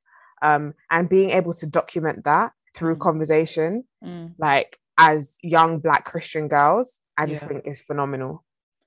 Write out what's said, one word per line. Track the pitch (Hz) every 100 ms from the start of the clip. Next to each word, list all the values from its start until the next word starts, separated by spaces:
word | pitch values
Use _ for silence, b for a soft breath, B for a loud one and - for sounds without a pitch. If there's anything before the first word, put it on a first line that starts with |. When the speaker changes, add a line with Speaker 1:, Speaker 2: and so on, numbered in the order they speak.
| _ b b b
Speaker 1:
Um, | 151 147 147 - -
and | 165 175
being | 190 190
able | 185 170 170
to | 156
document | 170 - 175 156 - 147
that | 160 233 - _ -
through | 165 165
Speaker 2:
Mm. |
Speaker 1:
conversation, | 180 156 156 156 160 165 160 220 - _
Speaker 2:
Mm. | 180 175 165 175
Speaker 1:
like, | 156 139 - - _ -
as | 160 156 139 -
young | 175 165 165 160
Black | 160 139 -
Christian | 165 - 160 147
girls, | 147 147 202 254 - _ -
I | 151
just | 151
Speaker 2:
Yeah. | 147
Speaker 1:
think | 139 143
is | 139
phenomenal. | - 143 139 135 131 156 _ _ _ _